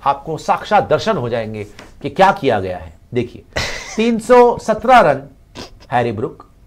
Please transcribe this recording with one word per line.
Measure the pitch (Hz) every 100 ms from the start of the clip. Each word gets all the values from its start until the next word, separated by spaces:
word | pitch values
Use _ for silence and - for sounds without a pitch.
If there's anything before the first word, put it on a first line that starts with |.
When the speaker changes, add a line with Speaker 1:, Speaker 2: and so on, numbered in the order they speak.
| 139
Speaker 1:
आपको | 139 - 156
साक्षात | - 175 - 208 -
दर्शन | 151 214 196
हो | 120
जाएंगे | 117 110 107 104 - - -
कि | 143
क्या | 143 190
किया | 190 135 107
गया | 95 90
है। | 85 - _
देखिए, | - - - - - -
Speaker 2:
<laughs> | - - -
Speaker 1:
तीन | 233 226
सौ | 226 247 240 -
सत्रह | - - 226 254
रन | 175 139 - - _ - - - -
हैरी | 123 120
ब्रुक, | 104 117 - - _